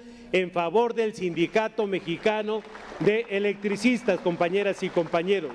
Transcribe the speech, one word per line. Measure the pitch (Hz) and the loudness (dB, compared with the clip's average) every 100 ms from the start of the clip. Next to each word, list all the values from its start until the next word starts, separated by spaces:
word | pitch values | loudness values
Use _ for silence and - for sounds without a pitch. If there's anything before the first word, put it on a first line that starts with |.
| - - - | -14 -20 -2
en | 190 180 | 0 0
favor | 180 170 208 240 | 0 2 2 2
del | 220 220 | 2 -2
Sindicato | 175 180 160 165 220 220 220 202 | -2 -2 0 2 2 0 -2 -2
Mexicano | 180 165 165 220 214 214 214 - - - - | -2 -4 -2 0 0 -2 -4 -6 -16 -12 -2
de | 180 220 233 | 2 2 0
Electricistas, | 202 202 202 202 202 233 247 - 180 | -2 0 -2 -2 2 2 2 2 0
compañeras | 180 170 175 196 202 - | 2 2 2 2 0 -2
y | 185 | -2
compañeros. | 175 156 170 180 196 147 | 0 0 0 2 0 -2